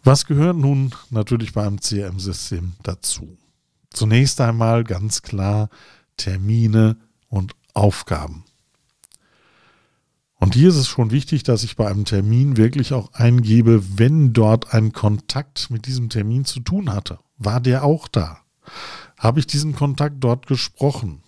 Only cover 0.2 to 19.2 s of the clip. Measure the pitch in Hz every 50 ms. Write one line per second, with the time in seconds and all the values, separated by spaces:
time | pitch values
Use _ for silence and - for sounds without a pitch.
0.2 | - - 156 143 156 175 180 165 139 139 143 135 135 127 - - - _ 123 110
1.2 | 104 - 123 113 110 104 - 113 104 104 101 98 - - 107 101 101 92 87 95
2.2 | 92 98 87 - - - 92 85 85 90 87 _ - 95 90 - - - - -
3.2 | - - 90 _ _ _ _ _ _ _ _ _ _ _ - - 107 107 110 120
4.2 | 135 135 - - 131 117 117 117 113 113 117 117 117 - 113 92 104 107 - -
5.2 | _ - - 98 95 101 104 107 107 104 _ _ - _ _ _ _ _ _ -
6.2 | - 95 95 92 98 104 110 117 113 110 107 110 110 110 110 - _ _ _ _
7.2 | _ _ 110 98 92 - - _ _ _ _ - 104 101 - - - - - 78
8.2 | 73 78 78 80 - _ _ _ _ _ _ _ _ _ _ _ - _ _ _
9.2 | _ _ _ _ _ _ _ _ _ _ _ _ _ _ _ _ _ _ _ _
10.2 | _ _ _ _ - 98 - 123 151 185 175 147 131 - - - 120 107 117 147
11.2 | 139 - 160 135 - - 120 104 117 113 - - 110 104 98 104 104 - 107 98
12.2 | 98 104 113 120 135 143 131 110 110 120 127 143 123 - 139 123 - - _ -
13.2 | 120 120 120 123 113 107 110 120 113 117 117 107 92 95 98 98 113 131 151 160
14.2 | 147 127 113 117 110 107 110 113 - - - 113 110 110 - - - 104 107 107
15.2 | - - - 143 147 _ _ - - - 120 110 110 131 131 127 120 113 - 110
16.2 | 104 107 117 135 135 - - 127 117 - 175 202 202 139 98 101 - - - -
17.2 | _ _ _ _ 110 104 110 123 123 127 123 131 143 143 160 165 - - - 107
18.2 | 82 78 78 - _ _ _ _ _ - - - - - - - - - _ _